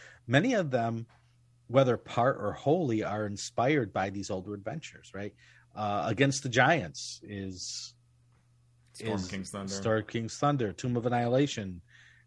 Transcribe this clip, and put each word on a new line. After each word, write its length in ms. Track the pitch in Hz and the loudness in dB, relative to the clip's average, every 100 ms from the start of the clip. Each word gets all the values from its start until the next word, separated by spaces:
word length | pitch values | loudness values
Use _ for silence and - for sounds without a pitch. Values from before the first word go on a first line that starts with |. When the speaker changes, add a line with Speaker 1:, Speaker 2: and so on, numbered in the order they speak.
| - - - | -20 -18 2
Speaker 1:
many 280 | 135 240 | 4 4
of 160 | 226 151 | 2 2
them, 360 | 123 117 113 113 _ _ _ _ _ - | 0 0 -2 -8 _ _ _ _ _ 2
whether 280 | 127 127 113 | 4 6 2
part 400 | - - 127 - | 0 2 2 2
or 140 | 104 | -4
wholly, 500 | - 139 180 139 110 | -2 2 2 2 0
are 240 | 82 104 104 | 0 -2 -4
inspired 680 | 101 - - 127 156 101 | -6 -4 0 2 2 2
by 180 | 95 98 | -2 -2
these 200 | 98 98 | -4 -6
older 240 | 95 95 | -6 -6
adventures, 560 | 104 104 156 - - - | -8 -8 -8 -10 -16 -14
right? 200 | 95 104 - - - _ | -10 -10 -12 -20 -20 _
Uh, 300 | - 104 101 92 | -4 -2 0 0
Against 360 | 104 139 135 | 4 2 2
the 60 | 131 | 0
Giants 720 | 117 131 165 85 - - - | 4 6 4 0 -8 -12 -12
is, 720 | - 101 95 90 - - - - _ _ _ _ _ _ _ _ _ | -10 -8 -6 -8 -10 -10 -12 -16 _ _ _ _ _ _ _ _ _
Speaker 2:
Storm 220 | - 110 | -10 -4
Speaker 1:
is 140 | 98 92 | -4 -4
Speaker 2:
King's 220 | 98 95 | -6 -8
Thunder. 220 | 101 98 | -8 -6
Speaker 1:
Storm 320 | 98 113 110 107 | -4 0 0 0
King's 300 | 117 113 - | -6 -6 0
Thunder, 360 | 143 143 107 | 0 2 -2
Tomb 240 | 90 127 120 | -2 -2 -2
of 100 | 117 | 0
Annihilation, 760 | 120 120 131 143 - 95 87 - - - - | 0 2 2 2 -2 -8 -10 -16 -20 -20 -20